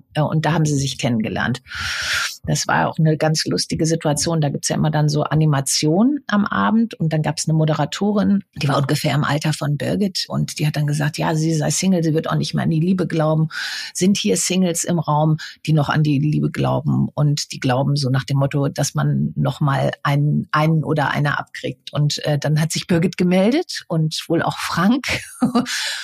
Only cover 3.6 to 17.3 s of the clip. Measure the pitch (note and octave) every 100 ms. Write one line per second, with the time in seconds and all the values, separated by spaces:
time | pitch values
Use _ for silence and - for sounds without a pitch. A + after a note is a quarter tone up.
3.6 | - E3 D#3+ E3 E3 C#3+ - E3 D3 D3+
4.6 | - E3 D#3 D#3 D3+ D3 - D3+ D#3 C#3
5.6 | C3 - D3+ E3 A#3+ D4 - G#3 G3+ -
6.6 | G3+ A3 A3+ - D#3+ D#3 D#3 D#3 - D#3
7.6 | D#3 D#3 D3 - G3+ G#3 F#3+ G3 - -
8.6 | C#3 C#3 C#3 D3 D#3 D3 - D3 D#3 D3+
9.6 | D3 D3 - F3 G3 F#3 - C#3+ D3+ -
10.6 | D3+ D3+ D3 D3 D3 D#3 D#3+ D#3+ D#3+ D#3+
11.6 | D3 D3+ F#3 F3+ E3 D#3 E3 D#3 D3 D3
12.6 | D3+ D#3+ F3 F#3+ D#3+ D#3+ D#3 D#3 D#3+ -
13.6 | - - - - F#3 G#3 G#3 F#3 - F3+
14.6 | F#3 E3 - E3+ D3+ D3+ D#3 D#3 - -
15.6 | - D#3 C#3+ - D3+ C#3 D3+ D3+ D3+ D3
16.6 | C3 C3 D3 C3 C3+ - D3